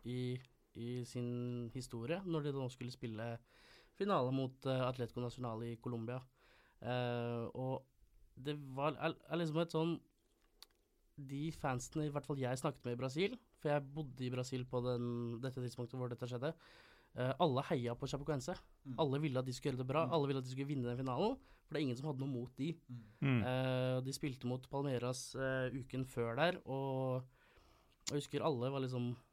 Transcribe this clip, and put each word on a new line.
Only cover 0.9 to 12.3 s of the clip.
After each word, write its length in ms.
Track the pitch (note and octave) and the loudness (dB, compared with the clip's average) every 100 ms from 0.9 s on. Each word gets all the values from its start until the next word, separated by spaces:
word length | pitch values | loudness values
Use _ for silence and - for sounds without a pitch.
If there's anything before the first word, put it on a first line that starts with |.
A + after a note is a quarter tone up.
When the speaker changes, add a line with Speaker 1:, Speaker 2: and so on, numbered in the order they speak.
| B2 | -4
Speaker 1:
sin 680 | A#2+ B2 A#2+ B2 B2 B2 A#2 B2+ | -4 -4 -2 -2 -2 -2 -4 -6
historie 460 | B2 A#2 A#2+ F3 F#3+ | -6 -6 -2 -2 0
når 180 | D#3+ | 0
de 100 | C#3+ | 0
nå 180 | C#3 B2+ | 0 -2
skulle 200 | - B2 | -4 -8
spille 440 | - A#2+ G#2+ A#2 A#2 - - - - - - | -6 -6 -4 -4 -6 -10 -20 -20 -20 -10 -2
finale 320 | G3+ E3+ B2+ | 4 4 4
mot, 220 | C3+ C3 C3 C3+ | 4 2 0 0
eh, 220 | C3 B2 | 4 2
Atletico 320 | B2+ A2+ A#2+ | 2 -2 -2
Nacional 420 | A#2+ B2 B2 A2 | -4 -2 -4 -2
i 120 | A#2 A#2 | -4 -4
Colombia. 460 | B2+ A#2 A2+ B2+ B2+ _ - - - - | -4 -2 -2 -4 -8 _ -20 -20 -20 -6
Eh, 680 | A#2+ B2 B2 A#2+ A#2+ A#2 A2+ | 0 2 2 2 0 0 -2
og 300 | - C3 C3 - _ - - - - | -2 -2 -2 -6 _ -20 -20 -20 -8
det 140 | C#3 D3 C#3 | -4 -4 -4
var, 200 | C3 D3+ - | 0 0 2
er, 120 | D#3+ - - | -2 -2 -4
er 60 | E3 | 0
liksom 220 | E3 D#3+ | 2 2
et 80 | E3+ | 2
sånn, 300 | D#3 E3+ E3 - _ _ _ _ _ - _ _ _ _ - | 2 2 0 -4 _ _ _ _ _ -20 _ _ _ _ -14
de 340 | C3+ C#3 D#3+ | -6 -2 -2
fansene 540 | - C#3+ B2+ - D#3 D3+ | 0 0 0 -2 -2 0
i 20 | |
hvert 160 | C#3+ | 0
fall 120 | - | -2